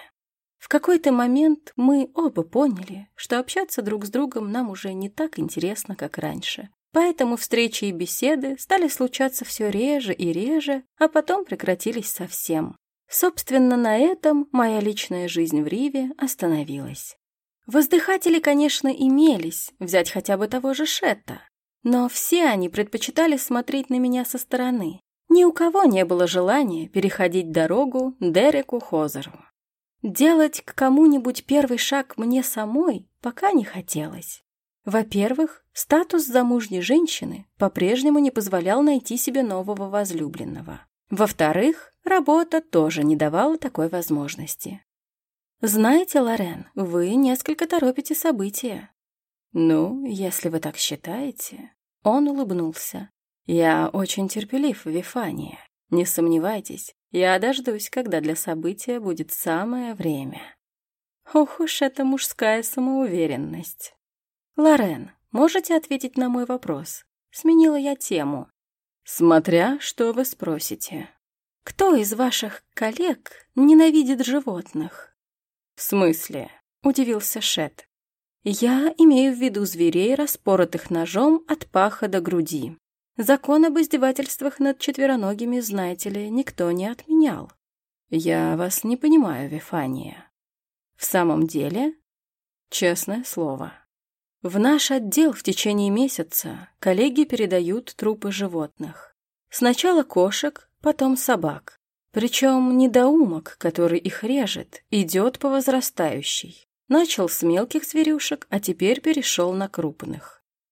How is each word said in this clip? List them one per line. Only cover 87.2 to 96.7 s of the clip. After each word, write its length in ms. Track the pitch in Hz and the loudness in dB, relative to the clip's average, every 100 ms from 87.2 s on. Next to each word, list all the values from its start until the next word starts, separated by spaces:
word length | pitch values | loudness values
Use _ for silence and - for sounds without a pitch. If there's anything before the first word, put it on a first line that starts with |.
| 302 180 - _ _ _ _ _ _ | 2 0 -10 _ _ _ _ _ _
«Я 460 | 160 165 165 160 160 | -4 0 0 0 -2
вас 280 | 180 - | -2 -4
не 140 | 220 254 | -4 0
понимаю, 500 | 302 311 214 131 143 | 4 4 4 0 -6
Вифания». 840 | 151 - 170 131 131 107 - - _ _ _ _ _ _ - | -10 -6 -4 -4 -6 -10 -16 -20 _ _ _ _ _ _ -10
«В 80 | - | -2
самом 400 | 185 175 156 160 | 0 2 2 0
деле?» 480 | 156 143 185 294 320 _ _ _ _ _ _ _ | -2 -4 -2 -4 -6 _ _ _ _ _ _ _
«Честное 560 | - 180 170 - 214 | -2 0 0 -4 -8
слово». 480 | 254 - 156 131 165 - _ _ _ _ _ _ | -8 -6 -6 -6 -10 -14 _ _ _ _ _ _
В 160 | 180 190 | -4 0
наш 320 | 233 302 - | 4 2 2
отдел 420 | 269 208 285 320 | -2 0 2 2
в 100 | 240 | 2
течение 460 | - 185 214 208 202 | -4 -2 0 0 0
месяца 800 | 202 269 - 160 - 160 180 185 | 2 0 -2 -8 -8 -8 -10 -18